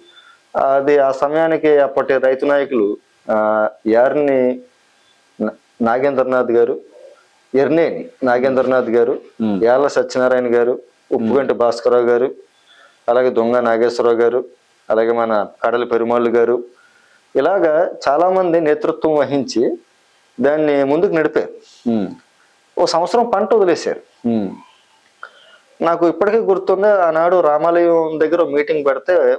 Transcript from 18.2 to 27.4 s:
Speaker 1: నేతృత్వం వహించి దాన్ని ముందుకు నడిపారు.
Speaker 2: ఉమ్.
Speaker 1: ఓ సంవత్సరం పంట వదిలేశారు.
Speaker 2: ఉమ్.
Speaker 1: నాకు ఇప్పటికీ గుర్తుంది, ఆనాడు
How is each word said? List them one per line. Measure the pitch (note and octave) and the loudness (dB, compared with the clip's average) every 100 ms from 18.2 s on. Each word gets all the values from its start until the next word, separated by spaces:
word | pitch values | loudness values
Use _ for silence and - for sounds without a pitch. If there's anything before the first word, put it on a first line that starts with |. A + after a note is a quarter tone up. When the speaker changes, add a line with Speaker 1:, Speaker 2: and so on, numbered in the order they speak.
| F3+ F#3 F3+ E3 | 0 0 0 0
Speaker 1:
నేతృత్వం | D#3 D3+ D3+ D#3+ D#3+ D3 | 0 0 -2 -2 -2 0
వహించి | B2+ C#3+ B2 A2 C#3 F4 _ _ _ _ _ - | 0 -2 -4 -2 -2 -4 _ _ _ _ _ -2
దాన్ని | C#3 D#3 D3+ C#3 | 0 0 0 0
ముందుకు | C#3 D#3 G3 | 0 0 0
నడిపారు. | E3 D#3 C3+ - - - _ A#2+ | 0 0 -2 -4 -10 -20 _ -4
Speaker 2:
ఉమ్. | A2+ F2+ E2+ _ _ _ _ _ - | -2 -4 -10 _ _ _ _ _ -4
Speaker 1:
ఓ | E3+ | -2
సంవత్సరం | E3 F3 A#3 A#3 | 0 0 -2 0
పంట | G3 G#3+ | -2 0
వదిలేశారు. | A3+ F#3 D#3 G2 - - _ A#2+ | 2 2 0 -4 -8 -12 _ -4
Speaker 2:
ఉమ్. | A2+ F#2+ - - _ _ _ _ - - _ _ _ _ - | -2 -4 -10 -20 _ _ _ _ -20 -20 _ _ _ _ -6
Speaker 1:
నాకు | E3 E3 E3+ | -2 0 0
ఇప్పటికీ | D#3+ G#3 A3+ | 0 0 0
గుర్తుంది, | F#3+ F3+ F#3 F#3+ G#3+ | 0 -2 0 0 2
ఆనాడు | G3 E3+ D#3+ F3 F3+ | 2 2 2 2 2